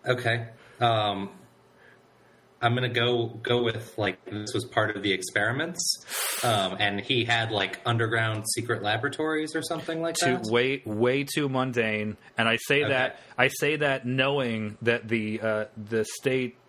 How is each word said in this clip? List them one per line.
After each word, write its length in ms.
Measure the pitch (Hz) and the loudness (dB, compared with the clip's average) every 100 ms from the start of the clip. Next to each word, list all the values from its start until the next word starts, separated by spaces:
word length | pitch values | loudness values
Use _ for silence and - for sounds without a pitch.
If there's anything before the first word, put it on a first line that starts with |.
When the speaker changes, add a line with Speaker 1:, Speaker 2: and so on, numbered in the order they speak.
| - | 0
Speaker 1:
Okay. 420 | 120 113 120 113 - - - | 0 0 0 -4 -14 -20 0
Um, 500 | 120 113 104 101 98 - - _ _ _ - - _ _ _ _ _ _ | 2 4 2 -2 -6 -12 -20 _ _ _ -20 -20 _ _ _ _ _ _
I'm 140 | 120 | 2
gonna 140 | 120 123 | 2 2
go, 380 | 117 120 120 113 - | 2 2 2 0 -6
go 200 | - 120 | 0 2
with, 320 | 117 110 - - | 2 -2 -8 -2
like, 280 | 101 - - | -2 -2 -10
this 260 | 104 107 | -8 -4
was 100 | 104 | -4
part 320 | - - 107 104 | 0 0 0 0
of 60 | |
the 100 | 101 | 0
experiments, 680 | 92 92 104 104 131 165 175 - - - - - - | 0 0 0 0 0 -4 -4 -2 -4 -4 -4 -4 0
um, 340 | 123 107 95 92 | 2 2 0 0
and 200 | 104 101 | 0 0
he 240 | 98 127 | 0 0
had, 260 | 110 117 110 | 2 2 2
like, 300 | 107 95 - 123 | 0 -2 -2 0
underground 580 | 113 113 117 113 107 - | 0 2 2 0 -2 -4
secret 280 | - 113 107 | -4 -2 -2
laboratories 720 | 101 113 139 139 156 156 156 | 0 0 -2 -2 -2 -2 -2
or 80 | 160 | -4
something 380 | 151 165 165 160 | -4 -6 -4 -2
like 140 | 165 165 | -2 2
Speaker 2:
Too, 220 | 175 - | 2 2
Speaker 1:
that. 80 | 110 | 2
Speaker 2:
way, 320 | 117 127 135 | 2 2 0
way 400 | 113 104 120 135 | -4 2 2 2
too 240 | 139 160 143 | 0 -2 0
mundane. 680 | 131 131 120 110 107 107 104 - - | 0 0 0 0 0 -2 -8 -8 0
And 120 | 113 | 2
I 80 | 113 | 2
say 260 | - 143 | 2 2
Speaker 1:
Okay. 100 | 147 | 4
Speaker 2:
that, 280 | 135 127 - - - | 2 0 -4 -10 2
I 100 | 131 | 2
say 280 | - 147 151 | 2 -2 2
that 300 | 147 135 120 | 0 0 -2
knowing 680 | 131 135 143 123 113 107 104 | 0 2 2 0 -2 -4 -2
that 260 | 117 117 110 | 0 0 0
the, 320 | 117 107 107 | -2 -2 -2
uh, 240 | 113 107 107 - | -2 -2 -4 -10
the 280 | 104 113 | -4 -2
state 520 | 107 - 131 131 123 - | -2 -2 0 0 -2 -8